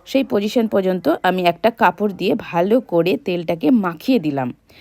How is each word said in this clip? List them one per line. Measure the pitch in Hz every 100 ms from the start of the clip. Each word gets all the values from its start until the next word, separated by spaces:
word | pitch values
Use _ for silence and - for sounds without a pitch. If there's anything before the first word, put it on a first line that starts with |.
| -
সেই | 269
পজিশন | - 208 208 247 226
পর্যন্ত | 208 185 185 262 330
আমি | 185 185
একটা | 175 170 226
কাপড় | 233 196 180 208
দিয়ে | 180 190 262
ভালো | - 175 190 247
করে | - 170 165 151
তেলটাকে | - 175 165 170 294 247
মাখিয়ে | 185 165 - 247
দিলাম। | 156 139 123 - _ -